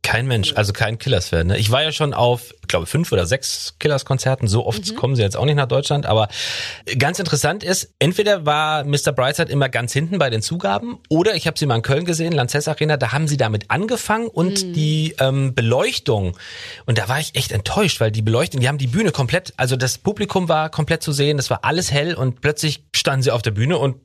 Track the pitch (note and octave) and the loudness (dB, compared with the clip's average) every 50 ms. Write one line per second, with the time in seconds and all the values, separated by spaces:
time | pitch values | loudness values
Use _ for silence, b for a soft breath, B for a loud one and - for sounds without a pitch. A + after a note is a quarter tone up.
0 | - - - A2 B2+ C3+ B2 A2 F#2+ - - - G#2 G2 G2+ - A#2 A2 A#2 A2 | -2 0 0 0 0 2 0 2 2 0 2 0 0 0 0 -2 -2 -2 -2 -4
1 | - C#3 B2 F#2 - - - E2 E2 F2 G2+ - G#2+ G#2 A#2+ C3+ D#3 D#3 D3 - | -2 0 0 0 0 0 0 0 2 2 2 2 2 2 2 2 2 0 0 0
2 | D#3 C#3+ - - A#2+ A#2+ B2 A#2+ - - - _ - - - F3 E2 - - D3 | -2 0 2 2 2 2 2 0 -4 -14 -20 _ -6 -2 -2 -2 -2 0 0 -2
3 | E3+ - - F#2+ E2+ E2 A2 C#3 - - - - - - - _ - D3+ D3 C3 | 0 2 2 2 2 2 0 -2 -2 -6 -6 -6 -8 -12 -12 _ 0 0 0 0
4 | - - C3+ B2+ - C3 C3 - - G#2+ F#2+ A#2 - G#2+ A2 G#3+ F#3 F#3 A3 - | 0 0 -2 0 2 0 0 0 0 2 2 2 0 0 -4 -4 -6 -6 -4 -2
5 | - B2 C#3 A#2+ G#2 G2 G2 - B2 D3 D3 C#3+ C3+ B2 C3 C3 C#3+ - D3 C#3+ | -2 0 2 2 2 2 0 0 0 2 2 2 2 2 0 0 0 0 -2 -2
6 | C#3+ - G#2+ A2 G#2+ G2+ B B B B B B B B B B B - G#2+ B2+ | 0 2 2 2 2 0 B B B B B B B B B B B -6 -2 0
7 | C3+ D3+ F3+ G3 F#3+ D#3 D3+ - - D3+ F3 G#3 - F3 F#3+ - - - _ _ | 0 0 0 -2 -2 -2 0 0 0 0 -2 -2 -2 -2 -2 -2 -2 -8 _ _
8 | C3+ D#3 F3+ - G#3 G#3 G3+ F#3 D3+ D3 D3 D3+ D#3 D#3 D#3 D3+ C#3 C#3+ C#3+ C#3 | 0 2 2 2 2 2 2 2 2 0 2 2 2 0 0 -2 0 0 0 2
9 | - D#3 C#3 C3 B2 C3+ D3+ - E3 - - C#3+ C#3 C3 B2 A#2 A#2+ A#2+ - C#3 | 0 0 0 2 0 2 2 0 -2 0 2 2 2 2 0 -2 -2 0 -2 -2
10 | D#3 E3 G3 F#3 D3 B2+ A2+ A2 G#2+ - E3 F3 F3 G3 G3 G#3 A#3 A#3+ A#3+ - | -2 0 -2 -2 -2 0 -2 -2 -2 -2 -4 -2 -2 -2 -2 -2 -4 -6 -12 -12
11 | _ _ D#4 D#4+ F4+ G#4 G#3 E3 - E3 D#3+ - D#3 C#3 A#2 A2+ A2 - C3+ D3 | _ _ 2 2 4 2 2 0 -2 -4 -2 0 0 2 2 0 2 2 0 0
12 | F3 E3+ E3+ D3+ E3 E3+ E3+ C#3+ B2 B2 - C#3+ - D#3 D3+ - D#3 D#3 D3+ C3+ | 0 -2 -2 -2 0 0 0 0 0 0 0 -2 -2 -2 -2 -2 0 0 2 0
13 | C3 A2 A#2 C#3+ D#3+ D3 D3 C3+ B2+ G#2+ G#2+ G#2 - - - D3+ G3+ A3 B3 A3 | 0 0 0 0 0 0 2 2 2 0 0 -2 -2 -2 -2 -2 0 -2 -2 -4
14 | - - G#3+ A3 A#3 A3+ - - E3+ F#3 G3+ F#3+ F#3+ F3+ F3 D#3+ D#3 D3+ D#3 D#3 | -2 -2 -2 -2 -2 -4 -2 0 0 0 0 -2 -4 -2 -2 0 0 2 2 0
15 | D#3 D#3+ - - C3 C3 C3+ C#3 C3+ C3+ B2 - A#2 A2+ A#2+ C3+ F#3+ B3 B3+ - | 0 -2 0 0 0 2 2 2 0 0 0 0 2 2 2 2 0 0 -2 -4
16 | _ - A#2 G#2 F#2+ F2+ E2+ B B B B B B B B B B - A#2 A2 | _ 0 0 0 0 -2 -4 B B B B B B B B B B 0 0 0
17 | G2 G2+ B2+ D3+ D#3 - - - - - - G2+ - - - G3 G#3+ E3+ - - | 0 0 -2 -2 -4 -4 -4 -4 -4 -2 -4 -4 -4 -2 0 2 2 2 2 2
18 | A#2 A2 G#2 A2 G#2+ A2 A2+ A#2+ D#3+ F3 - C3+ A#2+ B2+ D3 C#3+ C3+ B2 A#2 F#3+ | 0 0 2 0 0 2 2 2 0 0 0 0 0 0 0 0 -2 0 0 2
19 | A3+ F3+ - - C3+ A2+ C3+ F#3 F#3 - - - C3 B2 C3 B2 B2+ B2+ - - | 2 2 2 0 0 0 0 -2 -2 -4 -4 -2 0 0 0 0 0 -2 -2 -2
20 | _ F#3+ G#3 - G#3 G3 - G3 F3+ E3 D#3+ D#3 D#3 D#3 - - D3+ - E3 D#3+ | _ -4 -2 -2 -4 0 0 0 2 2 2 2 2 -2 -2 -4 0 0 0 -2
21 | - - C#3+ C#3 C#3+ D3 D3+ C#3 B2 - - F#2+ - A#2 D3+ F3 F3+ - C3+ C#3+ | 0 -4 0 2 2 2 2 0 0 -2 -2 0 0 0 0 0 0 0 0 0
22 | D3+ E3+ E3+ - C3 B2+ A#2+ - - D3 D3+ - - D#3 C#3+ - _ _ - - | 0 0 -2 0 0 -2 -2 0 -2 -2 0 0 -2 -2 -2 -4 _ _ -4 -2
23 | - D#3 C#3 C3+ B2+ C3 A2+ A#2+ - A#2 G2+ G2+ A#2 C#3+ F3+ C3+ C3 C#3 C3 - | 0 0 0 2 2 2 2 2 0 -2 0 0 2 2 2 2 2 0 -2 -4